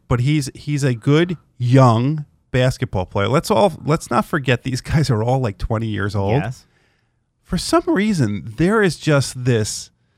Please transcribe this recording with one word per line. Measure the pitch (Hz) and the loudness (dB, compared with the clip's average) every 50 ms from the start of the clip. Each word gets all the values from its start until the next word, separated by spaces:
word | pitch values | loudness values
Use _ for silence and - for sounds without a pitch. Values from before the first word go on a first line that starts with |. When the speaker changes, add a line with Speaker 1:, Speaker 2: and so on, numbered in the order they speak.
| _ - | _ -2
Speaker 1:
but | 131 120 | -2 0
he's, | 120 139 151 156 135 135 - | 2 2 0 0 -2 -4 -10
he's | - - 147 147 143 139 | -12 -8 -6 -4 -2 0
a | 139 123 | 0 -2
good | 110 - 135 143 156 175 180 175 - _ _ _ - | 0 0 2 4 4 4 2 -2 -8 _ _ _ -6
young | 123 120 127 135 131 123 113 113 120 135 156 156 147 _ _ _ _ _ | 0 4 6 8 8 8 6 4 2 0 -2 -4 -6 _ _ _ _ _
basketball | - 127 127 131 - - 127 - - 101 92 | -2 0 0 0 0 -2 -6 -6 -4 -6 -6
player. | - - - 98 98 | -4 -2 -2 0 2
Let's | 123 165 - - | 2 0 0 2
all, | 214 - 208 196 156 - - | 2 4 4 2 2 -2 -4
let's | 135 151 160 - - | -2 -2 -2 -2 -2
not | 233 240 208 | -2 -2 -2
forget | - - 160 127 135 123 120 - | -2 -4 -4 0 0 -2 -2 -2
these | 135 123 127 | -6 -6 -6
guys | - - - 165 147 - | -6 -2 0 0 0 2
are | 123 107 110 | 0 -2 0
all, | 120 127 135 | 0 0 0
like, | 131 110 98 - | -2 -4 -6 -6
twenty | - - 117 107 113 113 | -6 -4 -4 -4 -4 -4
years | 104 101 98 101 92 | -4 -4 -4 -2 -2
old. | 104 98 98 110 143 | -2 0 0 0 0
Speaker 2:
Yes. | 170 - 131 - _ _ _ _ _ _ _ _ _ _ _ _ _ _ _ _ | -2 -4 -8 -12 _ _ _ _ _ _ _ _ _ _ _ _ _ _ _ _
Speaker 1:
For | _ - - 175 | _ -6 -6 -6
some | - - - 339 339 359 | -4 0 0 0 0 0
reason, | 330 190 208 220 208 165 127 107 208 202 - 113 107 - | 0 0 2 0 2 0 0 0 0 -4 -8 -10 -4 -2
there | 160 180 214 226 | 0 0 2 2
is | 208 180 139 - | 2 0 0 -2
just | - 156 151 139 127 - - 127 123 | -2 0 2 2 0 -2 -6 -6 -2
this, | 127 123 110 107 - - - - - _ _ _ _ _ | 0 0 0 0 -2 -6 -10 -12 -16 _ _ _ _ _